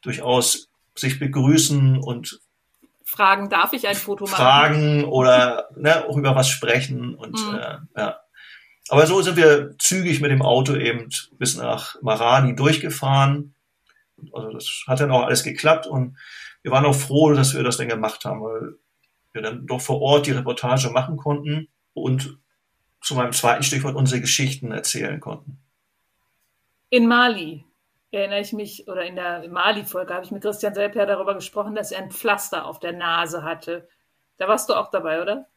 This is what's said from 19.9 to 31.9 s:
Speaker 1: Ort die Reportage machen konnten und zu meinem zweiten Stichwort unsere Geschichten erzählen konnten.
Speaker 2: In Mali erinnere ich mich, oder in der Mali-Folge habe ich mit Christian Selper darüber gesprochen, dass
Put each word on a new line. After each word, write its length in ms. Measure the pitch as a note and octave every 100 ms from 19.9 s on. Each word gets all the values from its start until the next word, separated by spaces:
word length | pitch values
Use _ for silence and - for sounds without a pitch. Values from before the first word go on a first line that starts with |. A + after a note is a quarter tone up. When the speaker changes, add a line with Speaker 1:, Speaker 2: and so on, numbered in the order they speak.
| D3
Speaker 1:
Ort 260 | C3+ D3 C#3+
die 40 |
Reportage 580 | B2 B2 A#2+ B2 C3 B2+
machen 260 | B2 C3+ D#3
konnten 540 | D3 D3 D3 D3+ D#3 _ _
und 440 | - - C3 - - _ _ _ _ _ _
zu 140 | - C3+
meinem 160 | B2
zweiten 320 | A#2+ A#2+ A#2+
Stichwort 320 | C#3 C#3 C#3 C#3
unsere 240 | C3 B2+
Geschichten 520 | - - C3 - A#2
erzählen 460 | G#2+ - - G#2 G2+
konnten. 380 | - G#2+ - - _ _ _ _ _ _ _ _ _ _ _ _ _
Speaker 2:
In 180 | B3 A#3
Mali 580 | A#3+ B3 G#3 D#3 D#3 _ _ _ _ _
erinnere 300 | G3+ G3 G3+
ich 120 | G3+
mich, 340 | G#3+ G#3 - -
oder 180 | F#3 F3
in 100 | F3+
der 320 | F3 E3+ E3+
Mali-Folge 640 | F3 F#3+ G#3 G3+ F#3 F3+
habe 100 | F3+ F3+
ich 60 |
mit 120 | G3
Christian 320 | G#3 G#3 G#3 G3+
Selper 300 | G3+ A3 G3+
darüber 280 | F#3+ F#3+
gesprochen, 400 | G3 - G#3 G#3
dass 180 | G#3 G3+